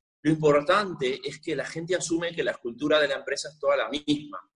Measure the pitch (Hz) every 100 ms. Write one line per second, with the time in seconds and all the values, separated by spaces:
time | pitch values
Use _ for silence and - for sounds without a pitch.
0 | _ _ 151 160 151 147 147 190 202 156
1 | 135 135 143 - - 143 123 160 170 180
2 | 151 165 170 170 127 - 123 117 147 156
3 | 143 135 - 139 151 - 139 139 113 147
4 | 147 147 147 92 -